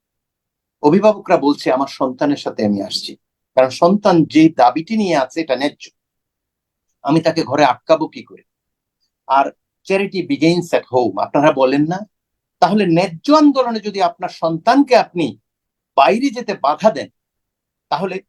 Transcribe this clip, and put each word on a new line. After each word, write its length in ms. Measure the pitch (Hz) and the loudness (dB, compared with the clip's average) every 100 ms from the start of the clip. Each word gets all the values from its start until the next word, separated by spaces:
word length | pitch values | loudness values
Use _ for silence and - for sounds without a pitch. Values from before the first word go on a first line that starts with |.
| _ _ _ _ _ _ _ _ | _ _ _ _ _ _ _ _
অভিভাবকরা 560 | 147 190 214 202 - 175 | 2 4 2 0 -2 0
বলছে, 340 | 143 143 151 | 0 -2 -2
"আমার 160 | 131 135 | -2 -4
সন্তানের 500 | - 135 127 143 139 | -4 -6 -2 -4 -4
সাথে 280 | 135 123 107 | -6 -4 -2
আমি 160 | 101 | -2
আসছি", 340 | 98 - - - _ _ _ - | -6 -10 -12 -16 _ _ _ 0
কারণ 140 | 131 | 0
সন্তান 560 | - 170 202 196 170 147 | 2 0 2 2 2 2
যে 240 | 151 160 | 4 4
দাবিটি 480 | - 123 139 165 220 | 4 2 2 -4 -4
নিয়ে 200 | 196 151 | -2 -2
আছে, 240 | 131 165 | -2 -6
এটা 140 | 156 123 | -4 -4
ন্যায্য, 340 | 294 - - _ _ _ _ _ _ _ _ _ _ _ | -4 -8 -20 _ _ _ _ _ _ _ _ _ _ _
আমি 160 | - 160 | -2 0
তাকে 220 | 160 160 | 0 -2
ঘরে 220 | 127 143 139 | -4 0 0
আটকাবো 420 | 123 - 156 156 | 0 0 0 0
কি 160 | 120 | -10
করে? 200 | - 95 _ _ _ _ _ _ _ _ - | -20 -20 _ _ _ _ _ _ _ _ -2
আর 240 | 135 135 - _ _ - | 0 0 -6 _ _ -4
charity 380 | 196 190 185 139 | -2 -2 -6 -6
begins 400 | 135 160 175 170 | 0 2 0 0
at 160 | 131 - | -4 -2
home, 280 | 127 117 101 | -2 -2 -4
আপনারা 300 | 110 147 151 | -4 0 2
বলেন 340 | 139 131 143 156 | 2 0 0 -2
না? 140 | 185 214 _ _ _ _ _ | -4 -10 _ _ _ _ _
তাহলে 260 | 175 208 185 | 0 2 2
ন্যায্য 480 | 165 190 165 - | 0 0 -6 2
আন্দোলনে 460 | 311 294 262 240 220 | 4 4 4 -2 -4
যদি 220 | 208 190 | -8 -4
আপনার 280 | 175 - 180 | -4 -4 -12
সন্তানকে 680 | - 165 165 226 269 254 233 | -6 -6 -2 2 2 4 2
আপনি 420 | - 175 135 - _ _ _ _ _ - | 2 -4 -6 -6 _ _ _ _ _ 0
বাইরে 320 | 143 220 277 | 2 2 -2
যেতে 240 | 233 226 | -6 -8
বাধা 380 | 170 - - 214 | -4 -4 0 0
দেন, 180 | 147 98 _ _ _ _ _ _ _ _ | 0 -8 _ _ _ _ _ _ _ _
তাহলে 320 | 147 190 190 | -6 -6 -8